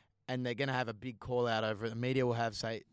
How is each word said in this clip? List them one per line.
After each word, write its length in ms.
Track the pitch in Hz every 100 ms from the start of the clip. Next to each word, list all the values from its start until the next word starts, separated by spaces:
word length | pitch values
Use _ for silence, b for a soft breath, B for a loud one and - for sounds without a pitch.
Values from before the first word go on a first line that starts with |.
| _ _ -
and 180 | 127 123
they're 80 |
gonna 200 | 117 139
have 140 | 127 117
a 60 |
big 260 | 107 127 107
call 280 | 131 123 120
out 160 | 110
over 220 | 110 104 113
it. 40 |
The 60 | 113
media 300 | 127 131 123
will 80 |
have 220 | 117 117 107
say, 280 | 113 113 -